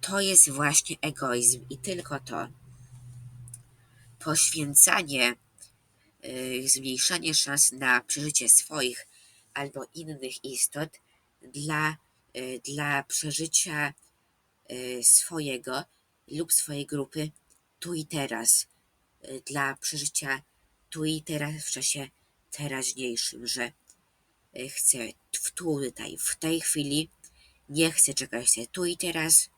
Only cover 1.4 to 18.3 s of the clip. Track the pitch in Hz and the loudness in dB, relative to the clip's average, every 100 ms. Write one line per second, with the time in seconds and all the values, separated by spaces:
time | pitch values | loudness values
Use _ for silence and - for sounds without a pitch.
1.4 | 120 127 - 131 - 180 - 139 - 82 | 2 0 -4 -10 -8 -8 -6 -8 -6 -8
2.4 | 120 - - - - - - - - - | -8 -10 -20 -20 -20 -20 -20 -18 -18 -18
3.4 | - - - _ _ _ - - 160 151 | -18 -20 -20 _ _ _ -20 -10 -2 2
4.4 | - 165 143 143 156 202 160 139 123 120 | 2 2 4 8 10 8 2 2 2 2
5.4 | _ _ - _ _ _ _ _ - 127 | _ _ -20 _ _ _ _ _ -12 -8
6.4 | 127 127 131 135 135 127 - 175 160 151 | -4 -4 0 0 0 0 2 2 2 0
7.4 | - 143 - 131 131 123 - - 151 147 | 0 4 4 4 4 4 2 -4 0 0
8.4 | 117 - - 156 127 120 - - - _ | 6 6 6 -2 -2 -2 -14 -20 -20 _
9.4 | _ - 143 139 127 160 160 147 131 127 | _ -8 -6 -8 -12 -12 -12 -8 -10 -10
10.4 | 135 127 - 143 156 - _ _ _ _ | -10 -2 -2 -2 -6 -8 _ _ _ _
11.4 | 127 143 151 151 156 156 _ _ _ 123 | -16 -10 -2 0 0 -2 _ _ _ -10
12.4 | 127 127 - 143 147 143 139 - 151 143 | -8 -8 -8 -4 0 -2 -2 -4 -4 -4
13.4 | 160 - - 151 147 151 _ _ _ _ | -2 -2 0 -2 -4 -6 _ _ _ _
14.4 | _ _ _ 127 127 127 117 - - 160 | _ _ _ -10 -8 0 4 4 4 -4
15.4 | 147 131 120 135 135 _ _ _ _ 147 | -4 -4 -4 -6 -6 _ _ _ _ -8
16.4 | 165 - - 147 143 147 135 156 151 - | 0 0 0 -6 -4 -4 -4 -4 -6 -8
17.4 | _ _ _ _ 170 170 151 156 139 | _ _ _ _ -8 -6 -4 -4 -4